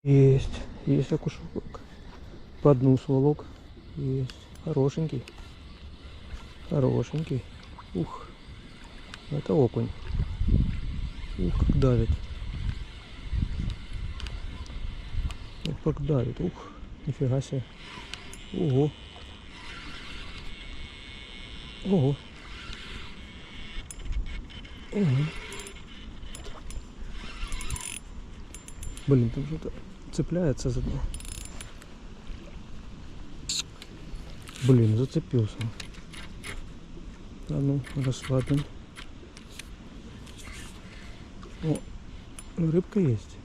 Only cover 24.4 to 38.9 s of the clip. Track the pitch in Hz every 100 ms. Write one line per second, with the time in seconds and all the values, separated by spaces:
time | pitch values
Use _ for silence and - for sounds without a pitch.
24.4 | - - - - - 208 180 127 151 -
25.4 | - - - - - - - - - -
26.4 | - - - - - - - - - -
27.4 | - - 1077 1077 - - - - - -
28.4 | - - - - - - - 135 120 123
29.4 | 143 160 - - - - - - 147 165
30.4 | 170 123 135 120 117 131 - - - -
31.4 | - - - - - - - - - -
32.4 | - - - - - - - - - -
33.4 | - - - - - - - - - -
34.4 | - - 127 127 110 107 135 160 - 127
35.4 | 107 - 110 - - - - - - -
36.4 | - - - - - - - - - -
37.4 | - 151 139 143 - 139 131 123 - 131
38.4 | 127 143 147 - -